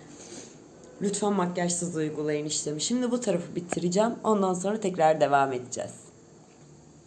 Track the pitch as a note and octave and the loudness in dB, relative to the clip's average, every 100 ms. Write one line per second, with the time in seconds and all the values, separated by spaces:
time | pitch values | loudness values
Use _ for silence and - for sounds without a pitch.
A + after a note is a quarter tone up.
0 | - - - - - - - - - - | -20 -18 -16 -16 -16 -20 -20 -20 -16 -4
1 | G3 G3+ G#3 G3 F3+ F3+ F3 - E3+ D#3 | -4 0 0 2 0 0 0 0 -2 -2
2 | D#3 D#3 D3+ D3+ D3+ - D3+ D3+ - B3 | -2 -2 -2 -2 -2 -4 -4 -4 -2 0
3 | B3 A#3+ G#3+ F3 - E3+ F3 - F3 F#3 | 0 0 0 0 -2 -6 -4 -2 0 2
4 | A3+ - - G#3 F#3+ F3+ F#3+ G#3+ F#3+ F3 | 2 0 2 4 2 0 -2 -2 -2 4
5 | D#3+ D#3 C#3 C#3 C3+ B2 - - F#2 - | 4 6 6 6 4 0 -6 -8 -8 -10
6 | - - - - - - - - - - | -18 -20 -20 -20 -20 -20 -20 -20 -20 -20